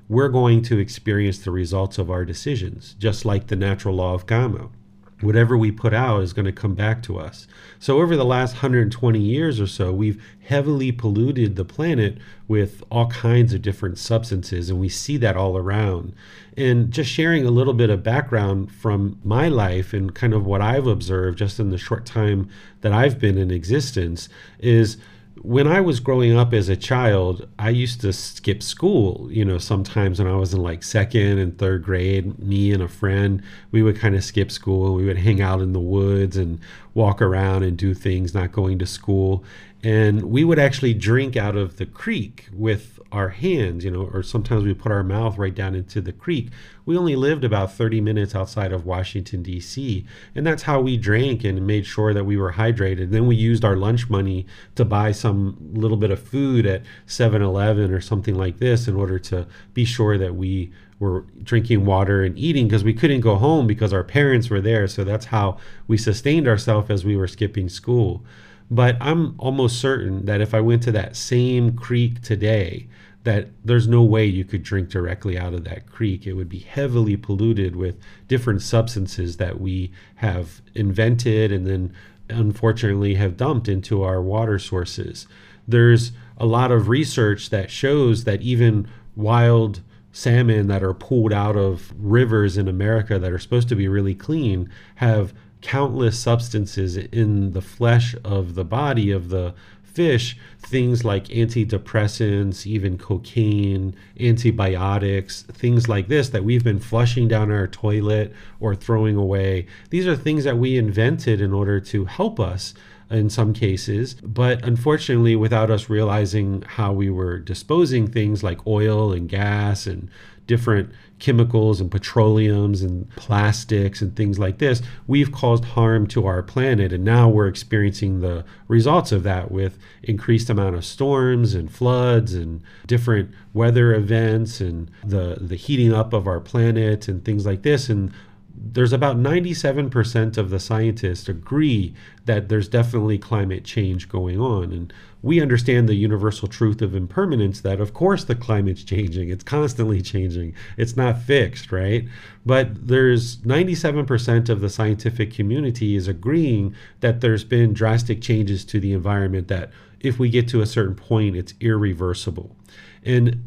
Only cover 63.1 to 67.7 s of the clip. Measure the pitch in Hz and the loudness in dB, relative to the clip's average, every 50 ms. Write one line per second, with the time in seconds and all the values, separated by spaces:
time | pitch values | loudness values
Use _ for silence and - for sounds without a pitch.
63.1 | 139 127 113 113 101 92 123 147 165 156 120 107 104 - 110 95 98 92 87 - | 2 2 2 2 2 4 4 4 4 2 2 0 0 0 0 0 0 -2 -2 0
64.1 | - 139 143 139 131 117 120 117 104 98 95 110 113 107 101 95 - 101 98 98 | 2 2 4 4 4 2 2 0 -2 0 0 2 2 2 0 0 -2 -4 -2 -2
65.1 | 107 104 - - 117 107 101 95 92 - - - - - - - 113 101 - 110 | -2 -4 -4 -2 0 0 0 0 -2 -4 -12 -16 -16 -12 -2 0 0 0 2 0
66.1 | 98 - - 143 156 165 143 120 107 101 - 123 110 107 104 - 104 95 87 104 | -2 0 0 0 2 2 4 2 2 2 2 2 2 2 2 0 -2 -2 0 0
67.1 | 104 95 95 90 - - 107 98 - 101 92 90 | 0 0 0 -2 -2 -4 -4 -2 -2 -4 -6 -6